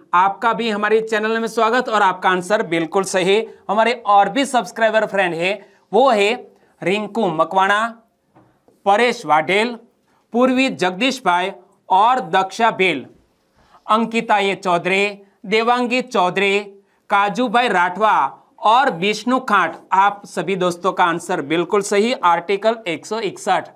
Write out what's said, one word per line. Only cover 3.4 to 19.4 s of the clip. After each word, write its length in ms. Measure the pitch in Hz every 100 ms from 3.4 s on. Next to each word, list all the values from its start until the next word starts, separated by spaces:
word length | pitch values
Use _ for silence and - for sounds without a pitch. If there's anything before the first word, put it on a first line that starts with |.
| 220 - -
हमारे 220 | 202 226 240 -
और 220 | 202 202
भी 160 | 196 269
सब्सक्राइबर 600 | 247 185 - 220 214 214
फ्रेंड 280 | 196 180 160
है, 160 | 175 202 - _ _
वो 180 | 196 269
है 220 | 214 202 247 - _ _ _
रिंकू 460 | 160 208 208 226 202
मकवाणा, 560 | 160 165 190 190 208 233 226 _ _ _ _ _ _ _ _ 202
परेश 400 | 208 240 - 151
वाढेल, 520 | 151 156 196 233 233 _ _ _ _ _
पूर्वी 340 | 233 262 254 269
जगदीश 520 | 160 180 180 262 262 180
भाई 260 | 175 185 190 _ _ _
और 300 | 196 220 254 175
दक्षा 400 | 185 190 - 226
बेल, 340 | 175 185 143 - _ _ _ _ _ _ _ -
अंकिता 500 | 214 226 226 226 214
ए 140 | 196 190
चौधरी, 520 | 196 175 170 190 202 202 - _ 202
देवांगी 560 | 214 226 240 247 247
चौधरी, 560 | 247 214 180 175 196 202 208 - _ _ _
काजू 380 | 202 202 185 254
भाई 180 | 226 247
राठवा 440 | 185 180 190 214 175 135 - _ _
और 300 | 208 240 277
विष्णु 460 | 170 202 208 - 254